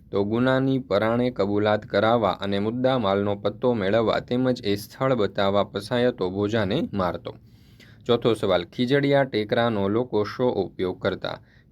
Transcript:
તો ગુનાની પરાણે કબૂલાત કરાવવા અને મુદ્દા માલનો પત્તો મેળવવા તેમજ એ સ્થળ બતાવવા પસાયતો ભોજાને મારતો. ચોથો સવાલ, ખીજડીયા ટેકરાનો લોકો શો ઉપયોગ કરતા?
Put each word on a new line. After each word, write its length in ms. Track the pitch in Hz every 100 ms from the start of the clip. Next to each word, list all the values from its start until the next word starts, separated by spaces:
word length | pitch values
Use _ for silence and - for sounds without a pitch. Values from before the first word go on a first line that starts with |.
| -
તો 140 | 98
ગુનાની 540 | 101 113 127 131 135 135
પરાણે 520 | 127 98 110 120 123
કબૂલાત 560 | 123 98 104 104 107 107
કરાવવા 440 | 101 110 120 101
અને 280 | - 98 101
મુદ્દા 400 | 104 120 127 131
માલનો 360 | 101 101 101
પત્તો 400 | 101 104 101 123
મેળવવા 460 | 117 95 110 110 90
તેમજ 440 | - 123 127 123
એ 120 | 107 101
સ્થળ 380 | - - 131
બતાવવા 500 | 127 95 - 98 101
પસાયતો 640 | 98 - 104 123 123 123 90
ભોજાને 580 | 98 104 113 98 117 247
મારતો. 400 | 101 90 85 - - - - - - - - -
ચોથો 280 | 120 123
સવાલ, 300 | 110 101 90
ખીજડીયા 600 | 87 - 123 143 143 139
ટેકરાનો 640 | 135 110 104 117 117 107 98
લોકો 360 | 107 127 107
શો 240 | 104 - 127
ઉપયોગ 540 | 104 87 - 92 92
કરતા? 360 | 101 92 - 85 - _ _